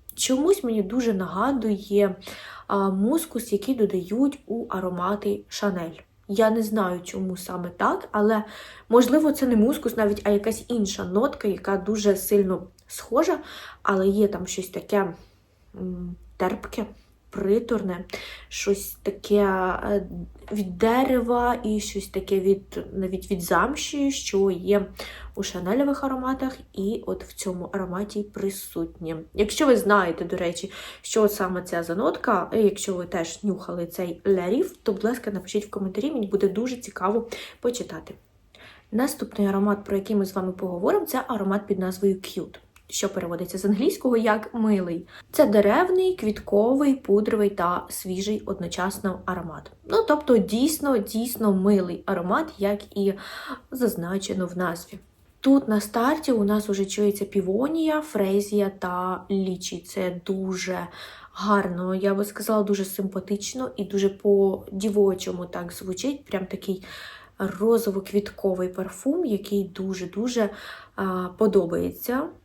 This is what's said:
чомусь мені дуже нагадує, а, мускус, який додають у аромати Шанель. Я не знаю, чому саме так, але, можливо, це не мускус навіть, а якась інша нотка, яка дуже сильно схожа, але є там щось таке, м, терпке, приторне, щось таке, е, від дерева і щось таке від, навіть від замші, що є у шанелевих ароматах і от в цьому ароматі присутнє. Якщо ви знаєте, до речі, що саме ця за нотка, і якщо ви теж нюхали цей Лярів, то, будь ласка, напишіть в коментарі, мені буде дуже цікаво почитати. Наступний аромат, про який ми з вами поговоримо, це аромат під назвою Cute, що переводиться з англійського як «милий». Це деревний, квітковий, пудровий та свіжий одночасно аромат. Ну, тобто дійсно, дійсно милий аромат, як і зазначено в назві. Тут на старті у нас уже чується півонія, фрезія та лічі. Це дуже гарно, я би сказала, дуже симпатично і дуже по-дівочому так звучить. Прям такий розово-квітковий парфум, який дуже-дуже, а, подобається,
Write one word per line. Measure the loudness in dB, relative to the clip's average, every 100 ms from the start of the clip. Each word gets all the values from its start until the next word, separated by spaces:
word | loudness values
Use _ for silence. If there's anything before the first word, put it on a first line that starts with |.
| -18 -6
чомусь | 0 2 4 2
мені | 2 0
дуже | 0 2 2
нагадує, | 0 -2 0 0 2 0 -2 2 4 4 2 -10 -16 -16 -18 -4
а, | 0 2
мускус, | 2 2 2 0 -6 -2
який | -2 0
додають | 2 2 2 -2 2 2 2 -6
у | -6 -4
аромати | -4 -4 -2 -2 0 -2 -4 -6
Шанель. | -2 -2 -2 -6 -10 -20 _ -6
Я | 4 4
не | 4
знаю, | 0 0 0 -2
чому | -6 -6 -6 -6
саме | -8 -8 -8
так, | -2 0 0 -2
але, | 2 4 4 -2 -10 -18 -20 4
можливо, | 6 8 6 4
це | 2 2
не | 4
мускус | 4 4 -2 0
навіть, | 2 2
а | 2
якась | 2 2 -4 -4
інша | -2 -2 -2
нотка, | -2 2 2 0 -2
яка | -2 0 -2
дуже | 0 0 2 2
сильно | 4 2 4 0 -4 -18 _
схожа, | -16 -2 2 2 0 -4 -16 -18 -6
але | 0 2 4
є | 4 2
там | 0 -6
щось | -8 -8
таке, | -10 -2 0 0 -4 -18 _ _ _ _
м, | -10 -8 -8 -8 -12 -16 -4
терпке, | -2 -2 -6 -6 -8 -10 _ _ _
приторне, | -4 2 2 2 -2 -2 -6 -8 -12 -12 -16 -14
щось | -6 -2 -2 -2 -6
таке, | -6 -6 2 4
е, | 4 2 0 -2 0 -2 -2 -10 -14 -16 -8
від | -6 -4 2
дерева | 2 4 4 2 2 2 2 0
і | 0 -2
щось | -2 -6 -6
таке | -8 0 2
від, | 4 2 0 -10 -8
навіть | -6 -4 -4 -4
від | -4
замші, | 2 4 4 0 -6 0 0
що | 0 -2 2 2
є | 0 2 2 2 -8 -14 -14 -14
у | -8
шанелевих | -6 -4 -2 2 2 0
ароматах | -2 -4 -2 -2 -4 -6 -12
і | -6 -4 -4 -6
от | -8
в | -8
цьому | -10 -6 -6 -6
ароматі | -6 -6 -6 -6 -6
присутнє. | -8 -4 -4 -4 -10 -6 -8 -8 -8 -8 -10
Якщо | -2 -2 2 6
ви | 6
знаєте, | 6 4 4 -2
до | -4 -2
речі, | -2 -4 -10 -12 -16 -16
що | -2 2 4
саме | 2 -2 -2
ця | -4 -4
за | -2
нотка, | 0 0 0 0 0 0
і | 4
якщо | 4 2 -4
ви | -4 -4
теж | -4 -4 -4
нюхали | -4 -4 -6 -8 -8
цей | -6 -6 -4 2
Лярів, | 2 4 0 0 -2
то, | -4
будь | 0
ласка, | 0 -2 -4
напишіть | -8 -4 -4 -4
в |
коментарі, | -6 -4 -2 -4
мені | -2 -2
буде | 2 2
дуже | 0 -4 -6
цікаво | -10 -4 0 0 -2 -10 -14 -4
почитати. | -4 -2 -8 -12 -14 -20 _ _ _ -20 -20 -20 _
Наступний | -2 0 -2 -8 0 0
аромат, | 2 2 0
про | 0 -4
який | 0 0
ми |
з | 0
вами | -2 -4
поговоримо, | -4 -6 -2 2 2 0
це | -4 -4
аромат | -2 0 -2 0
під | 0
назвою | 0 2 2
Cute, | 2 -2 -8 -10 -14 _ _ _
що | -4 -4
переводиться | -4 -6 -6 -6 -2
з |
англійського | 0 4 2 2 2 2
як | 4 2 0
«милий». | 0 2 2 2 -4 -8 -18 -6
Це | 4 6
деревний, | 8 6 6 4 4 2 2
квітковий, | -2 -4 0 2 4 4 4
пудровий | 2 4 2 4 2 2
та | 2 0 0 -4
свіжий | -10 -6 -4 -2 -4 -4
одночасно | -6 -6 -2 -4 -2 -4 -4
аромат. | -4 -6 -6 -12 -16 -20 0
Ну, | 2 4
тобто | 2 6 4
дійсно, | 6 2 2 2 2 0
дійсно | 0 -4 -4 0 2
милий | 4 4 4 2 -4 -2
аромат, | -2 0 0 -2 -2
як | -2 -2 -4 -2
і | 0 0 -8 -14 -12 -14 -12
зазначено | -2 0 0 -4 -4 -4 -4 -4
в | -2
назві. | -2 -4 -10 -18 -20 _ _ _
Тут | 4 4 6
на | 0
старті | 0 0 2 2 2
у | 2
нас | 4 2 0
уже | -2
чується | -2 2 0 0
півонія, | -2 -2 0 0 0 0 2 0
фрезія | -2 0 2 2 2 2 0 -2
та | -4 -2 -2 -4 -2
лічі. | -2 0 -2 -6 -10 -8
Це | -4 -4 -4 -4
дуже | -4 -2 -4 -4 -4 -6 -12 -20 -20 -18
гарно, | -6 2 4 2 -2 -2
я | 0 0
би | 0
сказала, | -2 -4 0 2
дуже | 2 0
симпатично | 0 -4 -4 -4 -4 -6 -6 -6 -8 -6
і |
дуже | -4 0 0
по-дівочому | 2 4 6 4 2 -6 -4 0 4 4 4 -4 -6 -6
так | -8 -8
звучить. | -10 -8 -6 -4 -6
Прям | -6 -6 -6
такий | -8 -6 -6 -6 -18 -18 -20 -20 _
розово-квітковий | -6 0 4 4 2 -4 -2 -2 -2 -2 -2 0 -2
парфум, | -4 -8 -4 -2 0
який | 0 -2 -2 -2
дуже-дуже, | -2 -4 -6 -4 -6 -4 -2 0 0 -2 -14 -18 -14 -6
а, | -4 -2 -4 2
подобається, | 4 4 2 0 -2 -4 -4 -2 -4 -8